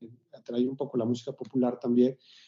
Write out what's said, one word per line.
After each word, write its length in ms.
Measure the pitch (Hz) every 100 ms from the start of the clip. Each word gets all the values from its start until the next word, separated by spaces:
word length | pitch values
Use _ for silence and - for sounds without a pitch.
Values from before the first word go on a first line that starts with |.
me 80 | 117 - _ -
atraía 320 | - 120 127
un 60 | 135
poco 220 | 131 123
la 80 | 113
música 260 | 120 -
popular 460 | - - 131 123 120
también, 380 | 120 120 127 135 _ -